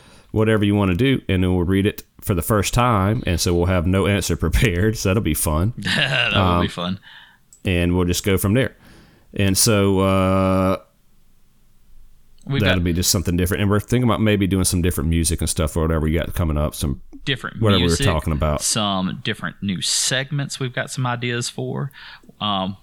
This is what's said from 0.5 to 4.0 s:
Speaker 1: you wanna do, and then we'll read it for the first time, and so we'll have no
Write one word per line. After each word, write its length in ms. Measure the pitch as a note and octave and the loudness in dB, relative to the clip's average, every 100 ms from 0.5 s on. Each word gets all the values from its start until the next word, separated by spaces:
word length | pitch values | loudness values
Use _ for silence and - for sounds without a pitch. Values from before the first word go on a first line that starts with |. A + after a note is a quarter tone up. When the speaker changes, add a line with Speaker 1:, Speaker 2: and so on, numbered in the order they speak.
| A2 | 2
Speaker 1:
you 100 | G#2 G#2 | 2 2
wanna 180 | G2 | 2
do, 260 | F2 C3+ C3 - | 2 2 0 0
and 140 | F#2 | 0
then 120 | F#2 | 2
we'll 120 | F#2 F2 | 2 2
read 200 | G2 G2 | 2 0
it 180 | - - - | -2 -10 -10
for 140 | - | -4
the 60 | F2+ | -2
first 320 | - G#2+ F#2+ | 0 0 0
time, 500 | B2 B2 G#2+ F#2+ A#2+ - | 0 2 2 2 0 -2
and 120 | E2+ | -2
so 120 | F2+ | 0
we'll 140 | F2 F2 | 2 2
have 180 | F#2 | 2
no 220 | E2+ F#2+ | 2 2